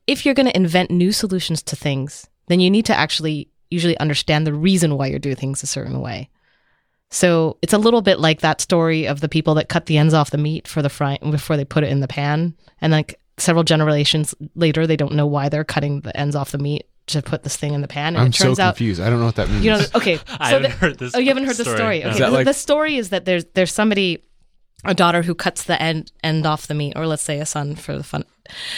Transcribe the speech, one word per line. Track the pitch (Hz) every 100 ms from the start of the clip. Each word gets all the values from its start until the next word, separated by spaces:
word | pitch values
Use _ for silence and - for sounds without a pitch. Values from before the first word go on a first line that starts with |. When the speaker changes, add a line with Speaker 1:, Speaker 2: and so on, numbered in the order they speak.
| -
Speaker 1:
if | 180 285
you're | 269
gonna | 254 190
invent | 175 180 185
new | 175 180
solutions | 214 208 185 - 160
to | - 147
things, | 147 135 139 - - _ -
then | 180
you | 185
need | 202 220
to | -
actually | 156 - 156 151 - _ -
usually | 175 170 -
understand | 151 143 - 151 156
the |
reason | 147 180 185 165 139
why | 135
you're | 143
doing | 139 131
things | 135 135
a | 143
certain | 135 123 131
way. | 123 98 - _ _ _ _ _ _ _ _
So | - 180 165 160 -
it's | 165
a | 214
little | 220 233
bit | 190 -
like | 160 156
that | 160 151
story | - 175 165 160 127
of | 143
the | 156
people | 160 160 156
that | -
cut | 165 -
the | 151
ends | 156
off | 156 147
the | 147
meat | 151 160 -
for | 156
the | 143
fry-, | - 143 139 151
before | 147 - 151
they | 139
put | 156
it | 151
in | 139
the | 139
pan. | - 143 151 170 - _ -
And, | 160
like, | 156 156 - _ -
several | - 170 160
generations | 156 156 147 143 156 147 - 151 165
later, | 165 151 160
they | 151
don't | 147
know | 151 147
why | 147 139
they're | 147 151
cutting | 156 143 143
the | - -
ends | 143 143
off | 139
the | 143
meat | 143 147 - _ -
to | 151
put | - 156
this | 139 -
thing | 147
in | 147
the | 139
pan. | 143 147 165
And |
Speaker 2:
I'm | 127
Speaker 1:
it | 117
turns | 190 190
Speaker 2:
so |
Speaker 1:
out | 185 -
Speaker 2:
confused. | 113 87
I | 104
don't | 120
know | 117
what | 110
that | 98
means. | 104 214
Speaker 1:
You |
know, | 214 - 233
okay. | 208 156 -
Speaker 3:
<laughs> | 147
I | 135
Speaker 1:
so | 135
Speaker 3:
haven't | -
Speaker 1:
the, | -
Speaker 3:
heard | 175 139
this | 123 247
Speaker 1:
oh, |
you | 262
haven't | 262 269
heard | 233
the | 233
Speaker 3:
story. | 226
Speaker 1:
story. | 220 175
Speaker 3:
No. | -
Speaker 1:
Okay. |
Speaker 2:
Is | -
that | -
Speaker 1:
The, |
Speaker 2:
like | 254 269
Speaker 1:
the |
story | 285 - 294 311 277
is | 190
that | 185 185
there's, | 175 175 185
there's | 180
somebody, | - 214 202 185 - _ _ _ _ _ _ 196
a |
daughter | 185 180 170
who | 170 170
cuts | 180 -
the | - 170
end, | 160 160 - _
end | 160 156 156
off | 151 -
the |
meat, | 151 143 -
or | 160
let's | 151
say | - 147
a | 151
son | 151 143 151
for | - 143
the | 143
fun, | 147 - _ - - -